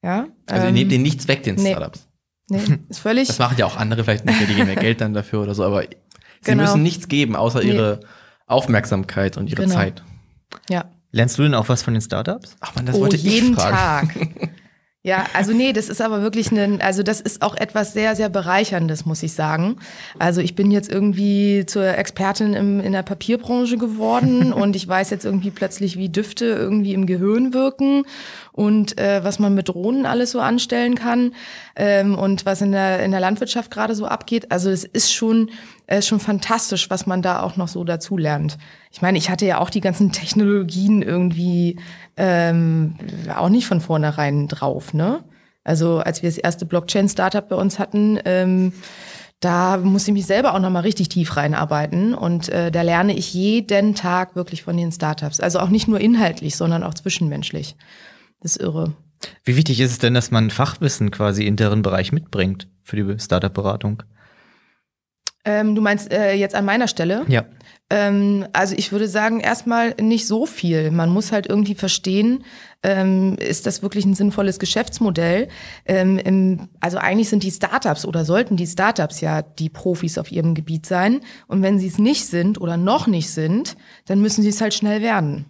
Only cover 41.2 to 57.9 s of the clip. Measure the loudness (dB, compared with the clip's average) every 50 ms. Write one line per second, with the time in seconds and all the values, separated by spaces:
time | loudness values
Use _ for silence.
41.2 | 2 0 0 0 0 0 2 2 2 0 -2 -4 -12 -18 -20 -20 -20 -20 _ -2
42.2 | 0 2 2 2 2 2 2 2 2 2 2 2 0 0 -2 -6 -12 -12 -10 -10
43.2 | -8 -8 -4 0 2 4 4 4 4 2 0 -2 0 0 0 0 0 0 0 0
44.2 | -2 0 0 0 0 -2 -4 -4 -2 -2 -2 -4 -6 -4 -2 0 0 0 -2 -2
45.2 | -6 -12 -20 _ _ _ _ _ _ -2 0 2 2 2 2 0 0 -2 -4 -2
46.2 | -2 -4 -4 -2 -2 -2 -2 -2 -6 -2 -2 -2 -2 0 0 2 2 2 2 2
47.2 | 0 0 0 -2 -4 -2 -2 0 0 0 0 -2 -6 -2 0 2 2 2 2 0
48.2 | 0 0 0 2 2 2 2 2 2 0 0 -6 -18 -20 -20 -20 -20 -18 -18 -20
49.2 | -20 -20 _ _ -2 0 2 2 2 2 2 2 2 2 2 4 2 2 0 0
50.2 | 0 0 0 2 2 2 2 2 0 2 0 0 2 0 0 0 -2 0 0 0
51.2 | -2 0 0 -2 0 0 0 0 0 0 0 -2 -2 -2 0 0 0 0 0 0
52.2 | -2 -2 -2 -2 -2 -2 -2 -2 -2 0 0 0 0 2 2 2 2 2 0 0
53.2 | -4 -4 -4 -2 0 2 0 0 0 0 0 2 2 2 0 0 -2 -2 0 0
54.2 | -2 -2 _ -8 -8 -6 -8 -12 -8 -4 -2 -2 -2 -2 -4 -4 -2 -4 -2 -4
55.2 | -6 -6 -4 -2 -2 0 0 0 2 4 2 2 4 2 2 2 4 4 4 4
56.2 | 4 2 0 -2 -6 -6 -4 -2 0 0 0 0 -2 -4 -8 -6 -4 -4 -2 0
57.2 | -2 -2 -2 -4 -6 -6 -6 -8 -8 -10 -14 _ -20 -20